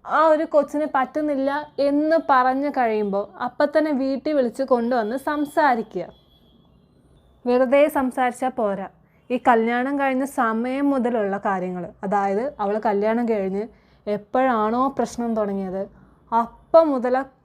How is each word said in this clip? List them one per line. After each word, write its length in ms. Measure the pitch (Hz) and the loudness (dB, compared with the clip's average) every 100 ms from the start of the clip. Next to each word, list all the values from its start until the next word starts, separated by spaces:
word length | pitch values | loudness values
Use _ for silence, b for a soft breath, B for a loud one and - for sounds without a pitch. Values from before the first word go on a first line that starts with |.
ആ 160 | - 269 | 0 2
ഒരു 200 | 320 311 | 4 4
കൊച്ചിന് 440 | 320 302 285 294 302 | 4 2 2 -2 -2
പറ്റുന്നില്ല 720 | 277 262 302 302 277 269 277 294 - | -2 -2 -2 -2 -2 -2 -4 -6 -2
എന്ന് 380 | 277 285 311 330 320 | 0 2 2 2 4
പറഞ്ഞു 400 | 262 254 269 285 277 | 4 4 0 -2 0
കഴിയുമ്പോൾ 680 | 240 214 208 196 208 359 | 0 0 -2 -2 -6 -8
അപ്പം 240 | 247 - 294 311 | -10 -2 0 2
തന്നെ 140 | 311 | 0
വീട്ടിൽ 420 | 262 269 269 311 | 0 -2 -4 -2
വിളിച്ച് 300 | 302 240 220 | 0 0 -2
കൊണ്ടുവന്ന് 540 | 269 247 233 254 208 262 | 0 2 2 0 -2 -4
സംസാരിക്കുക. 880 | 311 294 285 - 294 233 214 180 165 - _ _ _ _ _ _ _ _ _ _ _ _ | -4 -4 -2 2 2 2 -4 -10 -10 -16 _ _ _ _ _ _ _ _ _ _ _ _
വെറുതെ 420 | 247 247 254 285 302 | -2 2 4 4 4
സംസാരിച്ചാൽ 640 | 302 254 254 254 240 254 | 2 -2 -2 -2 -2 -6
പോരാ. 380 | 254 208 196 185 _ b b _ | -2 -2 -2 -8 _ b b _
ഈ 80 | 247 | 0
കല്യാണം 640 | 254 233 226 240 254 285 | 4 4 2 0 -2 -2
കഴിഞ്ഞ 260 | 277 262 | 0 0
സമയം 640 | 269 285 226 220 247 269 285 | -4 -2 -2 -2 -4 -2 0
മുതലുള്ള 480 | 277 240 240 202 196 | 0 0 0 -2 -2
കാര്യങ്ങൾ, 500 | 208 190 185 180 170 - | -2 -4 -4 -8 -10 -8
അതായത് 500 | 196 202 196 196 269 294 | -2 0 0 -2 -4 -4
അവൾ 220 | 208 214 | -4 -2
കല്യാണം 440 | 220 202 214 233 233 | 0 0 0 0 0
കഴിഞ്ഞ് 380 | 214 190 196 240 b b b - | -2 -2 -4 -6 b b b -6
എപ്പോഴാണോ 880 | 208 208 254 262 226 214 233 262 262 | -6 -2 0 0 0 0 0 -2 -2
പ്രശ്നം 380 | 233 - 233 | -4 -4 -4
തുടങ്ങിയത് 480 | 220 202 196 190 190 202 b b b _ | -2 -2 -4 -6 -6 -8 b b b _
അപ്പം 580 | 233 226 - _ 330 320 | -2 -2 -10 _ 4 6
മുതൽ 280 | 262 247 254 269 _ | 0 0 -2 -4 _